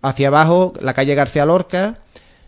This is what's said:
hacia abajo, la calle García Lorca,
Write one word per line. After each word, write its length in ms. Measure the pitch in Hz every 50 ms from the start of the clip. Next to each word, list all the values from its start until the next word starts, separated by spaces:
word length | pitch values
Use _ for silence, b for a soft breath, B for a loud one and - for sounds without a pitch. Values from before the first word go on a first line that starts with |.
hacia 280 | - 135 127 - 139 139
abajo, 440 | 139 151 156 160 170 180 185 180 - -
la 140 | - 131 123
calle 200 | - 139 139 143
García 300 | 143 143 123 - 151 143
Lorca, 520 | 156 170 185 180 - - 180 190 214 226 - - b b b b b b b b